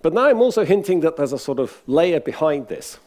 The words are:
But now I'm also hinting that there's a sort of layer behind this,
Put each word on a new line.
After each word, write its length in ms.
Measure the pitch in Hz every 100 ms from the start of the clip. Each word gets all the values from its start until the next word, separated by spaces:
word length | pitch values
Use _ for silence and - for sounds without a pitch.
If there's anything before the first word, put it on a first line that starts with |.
But 120 | 180
now 140 | 196 277
I'm 140 | 233
also 240 | 247 226 156
hinting 360 | 196 196 185
that 160 | 160 165
there's 160 | 139
a 60 | 135
sort 200 | - 131
of 240 | 123 - -
layer 340 | 143 175 160
behind 480 | 123 - 156 147 117
this, 300 | 71 - -